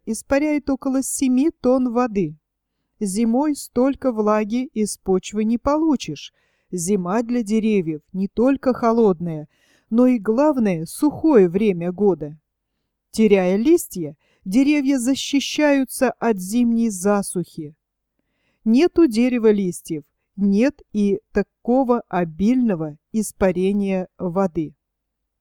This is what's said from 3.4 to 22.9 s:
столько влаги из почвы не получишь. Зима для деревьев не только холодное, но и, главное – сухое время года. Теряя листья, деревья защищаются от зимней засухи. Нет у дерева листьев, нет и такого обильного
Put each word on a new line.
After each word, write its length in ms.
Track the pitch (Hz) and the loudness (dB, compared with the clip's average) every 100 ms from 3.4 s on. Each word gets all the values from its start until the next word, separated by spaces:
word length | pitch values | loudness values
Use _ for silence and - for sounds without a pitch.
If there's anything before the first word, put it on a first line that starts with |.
| 302 285 | 0 -4
столько 560 | - 240 269 262 262 | -6 -2 0 0 -4
влаги 520 | 214 208 214 208 240 262 | -2 0 0 0 -4 -4
из 300 | 220 208 - | -4 -4 -4
почвы 460 | - 185 - 208 | -2 -2 -2 -4
не 140 | 220 233 | -2 -2
получишь. 760 | 277 302 320 262 - 143 - _ _ _ _ | 0 0 2 0 -4 -12 -14 _ _ _ _
Зима 500 | 180 165 208 175 220 | -8 -2 -2 0 -2
для 220 | 233 240 | -2 -4
деревьев 580 | 202 220 214 202 160 151 - | -2 0 2 0 0 -6 -8
не 160 | 185 196 | -6 -4
только 440 | - 254 277 262 | 0 0 0 -2
холодное, 760 | 240 233 233 214 160 170 156 156 _ _ _ _ | -2 0 2 2 2 -4 -8 -10 _ _ _ _
но 180 | 226 254 | 2 4
и, 100 | 247 | 2
главное – 680 | 190 220 302 262 208 165 160 | 0 2 2 2 0 -2 -6
сухое 640 | - 294 135 320 254 180 | -2 -2 0 4 6 4
время 420 | 185 214 175 175 | 2 0 0 -4
года. 480 | 180 208 165 147 156 _ _ _ _ _ _ _ | 0 0 0 -4 -14 _ _ _ _ _ _ _
Теряя 460 | - 220 196 180 196 | 0 4 4 4 2
листья, 580 | 254 339 - 185 147 151 _ _ 190 | 4 2 0 -10 -10 -12 _ _ -2
деревья 520 | 220 277 294 262 277 | 2 2 2 2 0
защищаются 1120 | 233 269 - 277 - - 294 277 262 - 247 | 0 -2 -2 -2 -2 0 2 2 0 -2 -2
от 260 | - 233 202 | 0 -2 -2
зимней 500 | 185 233 240 226 226 | -2 0 0 2 0
засухи. 840 | 185 196 208 190 185 170 - 151 - _ _ _ _ _ _ _ _ | -2 0 0 -2 -6 -8 -10 -16 -18 _ _ _ _ _ _ _ _
Нет 340 | 220 240 349 - | 2 4 4 4
у 80 | 320 | 4
дерева 460 | 214 254 247 220 | 4 0 2 2
листьев, 520 | 208 185 - - 156 - _ _ - | 2 0 -6 -8 -10 -10 _ _ -4
нет 460 | 202 196 269 - _ | 0 2 2 -2 _
и 280 | 208 202 196 - | -2 0 -2 -4
такого 680 | 208 - _ - 254 247 240 - | -4 -4 _ -2 0 2 -2 -2
обильного 920 | 185 175 156 202 254 233 170 156 | -4 -4 -2 0 2 0 -2 -6